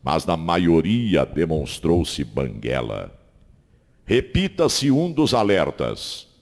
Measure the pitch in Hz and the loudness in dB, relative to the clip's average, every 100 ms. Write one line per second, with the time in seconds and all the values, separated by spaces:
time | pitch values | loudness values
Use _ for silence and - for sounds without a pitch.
0 | 65 80 92 85 85 85 87 82 80 117 | -2 -2 -2 -4 0 2 4 4 4 0
1 | 113 82 65 - 85 78 69 - 80 85 | 2 0 0 -2 -2 -2 -4 -4 0 0
2 | 80 - 67 50 65 53 55 64 57 50 | 0 -4 -6 -4 -6 -6 -4 -4 -4 -8
3 | 50 - _ _ _ _ _ _ _ _ | -10 -16 _ _ _ _ _ _ _ _
4 | - 123 - 175 190 - 156 - 139 135 | 0 0 2 -2 -2 0 0 2 2 2
5 | 175 147 147 127 104 98 71 - 62 53 | 2 0 2 2 4 4 2 -2 -4 -4
6 | - - - _ | -10 -14 -16 _